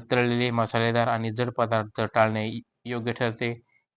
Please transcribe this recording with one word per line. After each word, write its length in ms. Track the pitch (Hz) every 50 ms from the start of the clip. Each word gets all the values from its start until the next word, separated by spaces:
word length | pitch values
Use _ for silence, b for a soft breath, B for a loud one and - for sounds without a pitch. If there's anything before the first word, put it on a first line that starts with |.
| 117 -
तळलेले, 400 | 127 123 123 120 120 120 123 123
मसालेदार 580 | 120 117 113 - - 117 113 117 117 120 117 120
आणि 220 | 117 113 113 113
जड 200 | 110 120 123 120
पदार्थ 500 | - - 117 110 113 110 104 107 - - 110 98 -
टाळणे 360 | 117 110 110 110 110 107 110 113 117 - _ _ _ -
योग्य 280 | 120 120 117 117 123
ठरते. 400 | 117 - 123 117 113 - 123 117 117 117 _ _ _ _ _ _ _